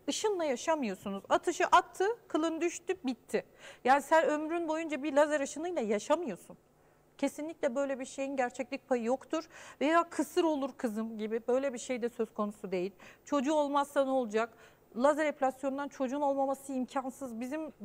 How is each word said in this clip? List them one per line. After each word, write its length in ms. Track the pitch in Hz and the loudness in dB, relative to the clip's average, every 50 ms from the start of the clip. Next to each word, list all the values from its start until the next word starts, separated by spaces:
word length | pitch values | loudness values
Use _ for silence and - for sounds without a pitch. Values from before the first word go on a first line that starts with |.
| - - | -6 -4
ışınla 340 | - - - 427 403 349 330 | -2 0 0 0 0 2 0
yaşamıyorsunuz. 760 | 294 247 240 - 339 320 311 262 208 185 - - 208 196 196 - - | 0 -2 -2 2 2 2 2 2 -2 -4 -4 -6 -8 -8 -6 -2 2
Atışı 340 | 294 349 - 359 320 - 359 - | 2 2 2 2 0 0 2 6
attı, 340 | - 349 370 - - - 370 415 466 - - - | 6 6 4 4 -2 -2 0 0 0 -4 -6 -2
kılın 340 | - 311 311 330 320 320 | -2 0 0 0 0 0
düştü, 340 | 320 349 - - - - 370 - - | -2 -2 -4 -4 -6 -6 -6 -4 -2
bitti. 400 | 247 247 - - - - 190 - - - - - - - - - | -4 -4 -6 -6 -4 -4 -4 -4 -4 -14 -20 -20 -20 -12 -2 2
Yani 180 | 240 269 285 | 4 4 4
sen 240 | 277 - 330 320 330 | 4 4 6 6 6
ömrün 420 | - 302 302 311 302 339 349 339 311 | 6 2 0 -2 -2 -2 -2 -2 -2
boyunca 360 | 311 320 330 311 302 269 269 | -2 -2 -2 -4 -4 -4 -2
bir 100 | 311 269 | 2 4
lazer 260 | 285 302 294 302 294 | 4 6 6 4 0
ışınıyla 400 | 277 269 - 294 320 359 359 311 | 0 -2 -4 -6 -6 -4 -2 -2
yaşamıyorsun. 760 | 233 202 220 208 - - 294 330 349 262 175 - - - 180 - _ _ _ _ _ _ _ _ _ _ _ - | -2 0 0 -2 0 0 0 0 0 -4 -8 -10 -12 -18 -20 -20 _ _ _ _ _ _ _ _ _ _ _ -4
Kesinlikle 580 | 277 269 - - 294 320 320 - - 285 233 | -4 -4 -4 -4 -10 -10 -6 -2 -2 -2 0
böyle 240 | 277 277 269 277 240 | 0 -2 -2 -2 -4
bir 60 | 269 | -6
şeyin 320 | - - - 269 269 285 262 | -8 -8 -6 -6 -4 -2 -2
gerçeklik 520 | 247 240 - - 262 - 277 254 - - | -2 -2 -2 -6 -8 -6 -8 -8 -4 -2
payı 140 | 254 247 226 | -2 0 0
yoktur. 400 | 226 262 269 - - - 320 311 - - - - - - - | 0 -2 -2 -2 -4 -6 -6 -6 -6 -14 -20 -20 -14 -6 -2
Veya 280 | 247 294 330 339 339 339 | 2 4 4 4 2 2
"Kısır 340 | - - 294 - - 359 330 | 0 -4 -4 -2 0 2 2
olur 260 | 320 311 269 269 269 254 - | 2 2 0 -2 -4 -4 -4
kızım." 400 | - 233 202 220 220 226 226 208 | -4 -4 -2 -4 -6 -6 -6 -6
gibi 240 | 214 214 220 233 226 - | -6 -4 -4 -4 0 2
böyle 260 | 240 262 269 277 233 | 2 2 2 0 -4
bir 40 | 226 | -4
şey 220 | - - 254 240 | -6 -6 -6 -4
de 80 | 226 233 | -4 -4
söz 240 | - - 226 - - | -4 -4 -6 -4 -4
konusu 380 | - 208 208 208 - - 185 | -4 -4 -4 -4 -8 -8 -4
değil. 200 | 185 180 175 202 - - - - - - - | -2 -2 -2 -2 -6 -10 -20 -20 -20 -18 -6
"Çocuğu 280 | - 294 285 247 285 320 | -2 0 0 2 4 2
olmazsa 520 | 302 294 277 285 285 285 285 - 285 269 | 2 2 2 2 0 0 2 2 2 2
ne 60 | 262 | 2
olacak?" 380 | 262 262 247 214 202 220 226 233 - - - - - _ _ - - | 2 0 0 0 0 0 0 -2 -4 -14 -20 -20 -20 _ _ -12 -2
Lazer 300 | 214 247 285 302 285 311 | 2 4 4 4 4 2
epilasyonundan 640 | 294 285 - 269 262 262 - - 277 262 277 285 277 | 0 0 0 0 0 0 0 -4 -4 -4 -4 -6 -8
çocuğun 340 | - - 269 240 262 294 | -4 -4 -4 -2 -2 0
olmaması 520 | 294 277 277 277 269 277 269 269 - - 269 | 0 0 2 2 0 0 -2 -4 -6 -6 -4
imkansız. 680 | 254 247 - - 277 247 269 262 - 277 247 226 220 | -4 -4 -2 -4 -4 -4 -6 -8 -10 -10 -10 -8 -8
Bizim 320 | 247 247 285 311 311 285 - - 208 | -8 -6 -6 -6 -6 -8 -10 -4 0